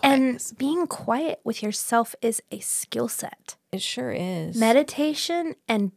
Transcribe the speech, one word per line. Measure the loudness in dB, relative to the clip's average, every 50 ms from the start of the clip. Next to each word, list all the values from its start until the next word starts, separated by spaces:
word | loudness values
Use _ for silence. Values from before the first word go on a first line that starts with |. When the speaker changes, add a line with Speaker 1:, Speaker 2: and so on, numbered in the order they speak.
| 4
Speaker 1:
and | 4 6 6
Speaker 2:
quietness. | 4 2 0 -2 -6 -12 -6
Speaker 1:
being | -4 -2 0 0 0 0 -2
quiet | -4 -6 -2 -2 -2 0 0 -2 -4 -4 _
with | -6 -6 -4 -4
yourself | -4 -4 -4 -4 2 2 2 2 2 -4 -2
is | -2 0 0 -2 -6 _
a | -14 -10
skill | -6 -6 -4 -4 -6 _ -4 -2 -2 -2
set. | -2 -6 -8 -8 -10 _ _ -20 -20 _ _ _
Speaker 3:
It | -8 -6
sure | -6 -4 -4 -4 -4 -4
is. | -2 -2 -2 -2 -2 -4 -4 -4 0
Speaker 1:
Meditation | 4 6 8 8 6 6 2 0 0 0 0 0 -2 -2 -2 -2 -2 -2 -4 -6 _ _ -2
and | 0 2 2 0 -2